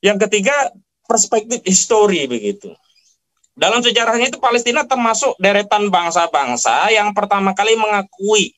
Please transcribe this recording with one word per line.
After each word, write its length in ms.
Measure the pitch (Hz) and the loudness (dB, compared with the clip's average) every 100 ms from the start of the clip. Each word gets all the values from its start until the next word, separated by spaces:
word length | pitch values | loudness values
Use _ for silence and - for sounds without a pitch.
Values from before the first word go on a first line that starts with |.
Yang 240 | 196 208 214 | 0 2 0
ketiga, 400 | 208 202 285 262 - _ _ _ | 0 0 0 -2 -6 _ _ _
perspektif 560 | 226 - 226 220 233 | -2 0 0 -2 -8
histori 640 | - 190 - 226 208 180 135 | -2 0 2 2 2 0 -2
begitu. 400 | 120 104 98 98 82 _ _ _ _ _ _ _ - | -4 -6 -8 -12 -20 _ _ _ _ _ _ _ -4
Dalam 240 | 160 226 | 0 0
sejarahnya 480 | 240 226 226 226 254 | 0 0 0 0 -2
itu 80 | 247 | -2
Palestina 480 | 254 240 240 240 | 0 0 0 -2
termasuk 560 | 247 262 233 220 277 - | -2 0 0 0 -2 0
deretan 480 | 190 202 202 208 208 | 0 0 0 -2 0
bangsa-bangsa 1040 | 180 170 170 170 151 135 123 - 123 185 | 0 0 0 0 0 -2 -2 0 0 2
yang 240 | 220 208 202 | 2 0 -2
pertama 400 | 202 202 196 190 | -2 0 0 0
kali 240 | 208 226 | 0 2
mengakui 720 | 214 208 196 _ 196 214 - | 2 -2 -4 _ 0 0 0